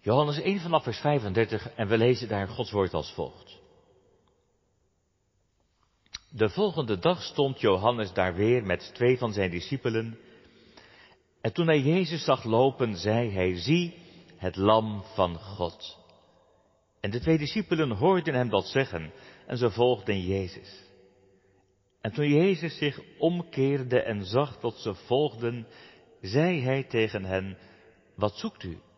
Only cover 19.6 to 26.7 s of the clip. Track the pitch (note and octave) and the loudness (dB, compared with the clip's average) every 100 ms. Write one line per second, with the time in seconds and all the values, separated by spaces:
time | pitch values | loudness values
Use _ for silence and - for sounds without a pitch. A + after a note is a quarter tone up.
19.6 | A#2+ G2+ B2 A#2+ G2+ G2 F2+ G2 F#2 - | 0 4 2 2 -2 -4 -2 -2 -4 -10
20.6 | - - - _ _ _ _ _ _ _ | -20 -20 -20 _ _ _ _ _ _ _
21.6 | _ _ _ _ A2+ G#2+ D3 C#3+ F#3 F3+ | _ _ _ _ -10 -2 2 4 4 2
22.6 | D#3+ - D3 C3+ - - D#3+ F3 E3+ - | -4 -4 -4 -4 -16 -2 0 0 -6 -2
23.6 | C3+ C#3 B2+ B2 - G#2 F#2 A#2 C#3+ - | 0 0 2 0 2 -4 -2 0 0 -4
24.6 | A#2+ - A2+ F#2+ - B2 D3 A#2 A#2 A#2+ | -8 -6 -8 -8 -2 0 0 -2 -6 -6
25.6 | A2+ - - - _ _ F#2+ A#2 E3+ F3 | -12 -18 -20 -20 _ _ -4 0 2 0
26.6 | B2+ | -2